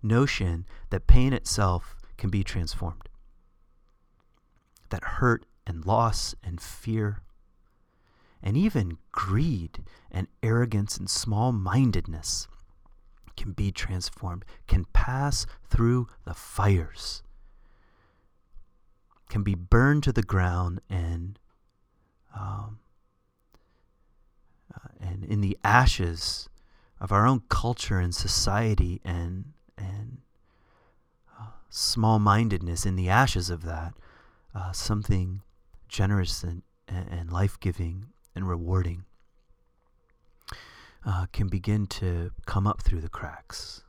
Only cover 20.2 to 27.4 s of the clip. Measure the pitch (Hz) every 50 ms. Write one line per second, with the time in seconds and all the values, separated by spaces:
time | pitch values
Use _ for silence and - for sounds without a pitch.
20.2 | 110 - 107 95 90 90 87 87 90 87 87 90 - _ 95 92 85 85 85 85
21.2 | 85 90 101 - _ _ _ _ _ _ _ _ _ _ _ _ _ _ _ _
22.2 | _ _ - 104 98 98 98 101 101 107 107 107 _ _ _ _ _ _ _ _
23.2 | _ _ _ _ _ _ _ _ _ _ _ _ _ _ _ _ _ _ _ _
24.2 | _ _ _ _ _ _ _ _ _ _ - - - - - - - 92 90 98
25.2 | 101 - - 104 101 95 92 - _ 101 107 123 127 127 - - 95 85 85 82
26.2 | - - - - - - - - _ _ _ _ _ _ _ - - 90 101 98
27.2 | 104 123 135 123